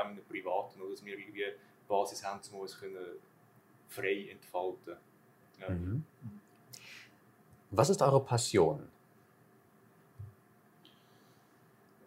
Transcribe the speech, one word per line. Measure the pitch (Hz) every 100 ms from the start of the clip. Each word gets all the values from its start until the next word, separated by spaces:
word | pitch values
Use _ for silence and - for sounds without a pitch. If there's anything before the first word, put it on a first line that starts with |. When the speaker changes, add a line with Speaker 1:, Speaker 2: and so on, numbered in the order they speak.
Speaker 1:
auch | 101
in |
einem | 101
privaten, | - 98 92 92 98 95
oder? | 95
Dass | 98
wir | 101 98
irgendwie | 98 98
eine | 101 101 - _ -
Basis | 101 101 -
haben, | 98 101 -
um | 98
uns | 95 -
können | 98 95 87 - - _ - - _ - -
frei | - 98 101 -
entfalten. | - - 90 92 90 - 85 - _ _ _ - -
Ja. | 95
Speaker 2:
Mhm. | 87 87 131 156 _ 113 104 - _ - - - - - - _ _ _ - _
Was | 98 147
ist | 196
eure | 139 135
Passion? | - 120 - 101 80 76 - - _ _ _ _ _ - _ _ - _ _ - - - _ _ _ _ - - _ - - - _ _ - - - -